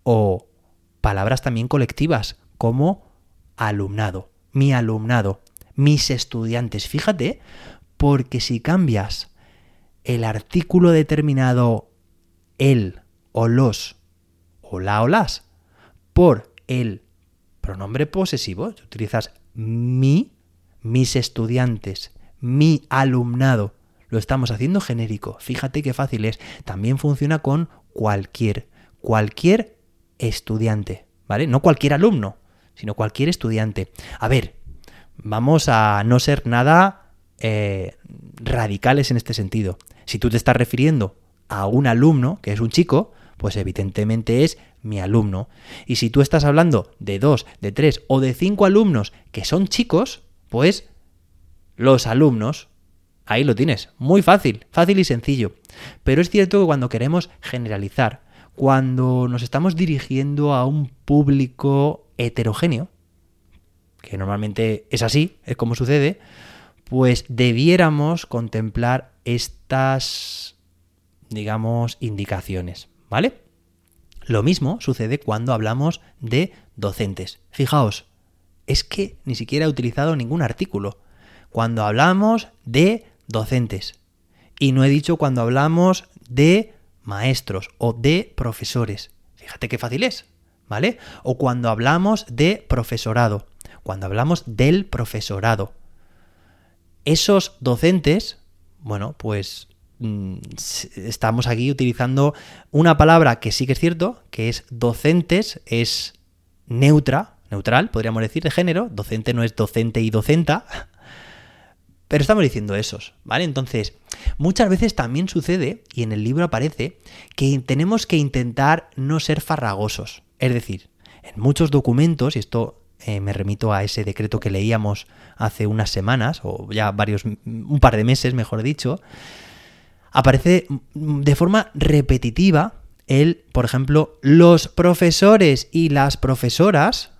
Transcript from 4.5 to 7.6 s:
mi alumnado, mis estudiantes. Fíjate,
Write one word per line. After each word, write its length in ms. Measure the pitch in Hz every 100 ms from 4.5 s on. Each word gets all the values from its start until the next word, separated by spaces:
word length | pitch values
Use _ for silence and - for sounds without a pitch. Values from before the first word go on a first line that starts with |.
mi 220 | 135 139
alumnado, 680 | 127 113 110 110 120 98 95 _ - -
mis 380 | - 143 147 -
estudiantes. 760 | 123 - 117 113 120 120 104 -
Fíjate, 520 | - - 185 135 277 - -